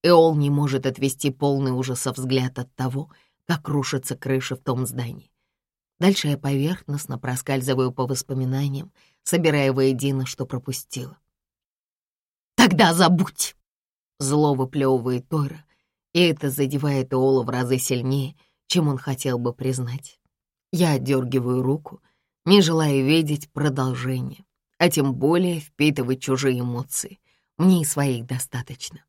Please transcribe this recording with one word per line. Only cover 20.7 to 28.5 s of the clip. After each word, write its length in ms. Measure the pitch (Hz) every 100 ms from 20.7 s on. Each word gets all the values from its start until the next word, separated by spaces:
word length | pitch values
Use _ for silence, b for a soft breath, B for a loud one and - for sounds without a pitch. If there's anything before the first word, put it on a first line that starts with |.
Я 200 | 165 170
отдергиваю 680 | 139 127 135 127 127 123 127
руку, 380 | 127 151 - - _ _ _ _
не 180 | 165 202
желая 400 | 165 160 151 139
видеть 480 | 131 165 151 147 -
продолжение, 920 | 143 147 135 131 123 127 127 127 - _ _ _ _
а 100 | 175
тем 260 | 160 139
более 460 | 127 135 175 185 165
впитывать 640 | - - 151 143 123 131
чужие 380 | - 131 139 123
эмоции. 600 | 123 120 123 - - - _ _ _ -
Мне 240 | 180 180
и 20 |
своих 420 | 147 147 143 120 120
достаточно. 800 | 127 -